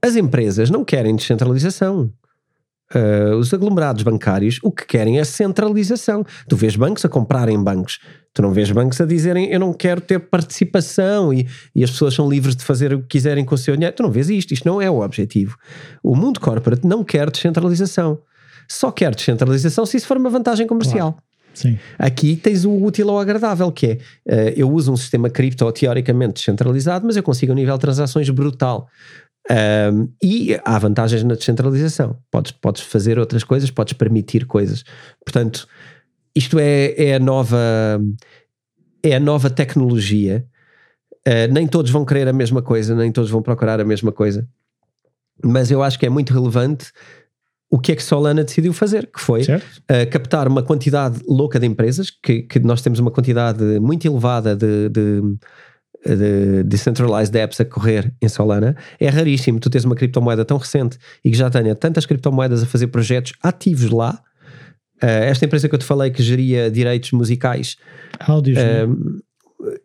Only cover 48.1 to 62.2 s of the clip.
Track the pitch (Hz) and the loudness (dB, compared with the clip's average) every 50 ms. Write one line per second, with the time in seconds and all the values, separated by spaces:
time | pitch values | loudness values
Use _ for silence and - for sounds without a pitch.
48.1 | 151 143 147 147 151 156 151 151 - - 160 180 165 - 214 208 208 214 226 - | 0 2 2 2 2 2 0 0 0 0 0 0 0 0 0 0 0 -2 -4 -6
49.1 | _ - - - 120 113 131 - 143 185 - - - - _ - 135 123 123 120 | _ -6 -2 0 0 2 2 2 0 0 -2 -8 -20 -20 _ 0 2 2 2 0
50.1 | - 143 127 - - 156 139 127 135 135 123 131 160 143 127 147 135 147 139 127 | -2 -4 -2 0 -2 0 2 2 2 0 2 0 -2 0 2 0 0 2 0 -2
51.1 | 120 110 - - 143 131 147 147 127 131 123 117 107 - 110 117 131 165 190 - | -4 -6 -2 0 0 0 0 0 0 0 0 0 0 0 0 0 0 -2 -4 -8
52.1 | _ _ - - 117 113 117 - - 127 120 117 120 120 - - 120 113 120 120 | _ _ -2 -2 -2 -2 -2 -2 0 2 2 2 2 2 0 0 0 2 0 0
53.1 | - - 123 127 117 120 120 117 110 110 110 107 107 104 107 127 160 170 160 160 | 0 0 0 0 0 0 0 0 0 0 0 0 2 2 2 0 0 0 0 0
54.1 | 147 123 117 123 123 117 110 110 104 98 113 107 104 104 104 107 107 110 107 104 | 0 0 0 0 0 0 0 0 0 2 0 0 2 0 0 0 0 0 0 2
55.1 | 104 101 101 104 101 104 _ - - - - - _ _ _ _ _ - - - | 0 0 0 -2 -4 -4 _ -18 -20 -20 -20 -20 _ _ _ _ _ -10 -2 -2
56.1 | - 98 104 104 101 98 101 98 95 98 92 98 104 107 - 135 120 127 127 117 | 0 2 2 2 2 2 2 2 2 2 2 0 0 0 0 0 0 2 2 2
57.1 | 104 107 107 98 110 117 110 104 - - 120 123 - - 104 113 110 107 95 123 | 2 0 0 0 0 0 -2 -2 -2 -2 -4 -2 -2 -2 0 2 2 2 0 -4
58.1 | - - - 110 - - 104 107 104 101 107 120 151 - - - - _ - 139 | -4 0 -2 -2 0 0 0 2 2 2 2 0 0 -2 -8 -20 -6 _ 0 2
59.1 | 139 151 165 156 139 131 127 135 117 113 - 127 123 131 117 127 123 - 135 123 | 2 2 2 2 0 0 0 0 -2 0 -2 0 0 2 2 0 0 0 -2 0
60.1 | 127 127 120 120 117 110 110 - 143 139 123 - - 147 127 117 120 - _ - | 0 0 0 2 0 0 0 0 -2 -2 -2 -4 -4 -2 -2 -2 -6 -8 _ -20
61.1 | - _ _ 131 113 117 131 127 123 127 113 110 107 - - 160 165 165 156 - | -20 _ _ 0 2 2 2 2 2 2 2 2 0 0 -2 0 0 0 0 0
62.1 | 147 131 | -2 0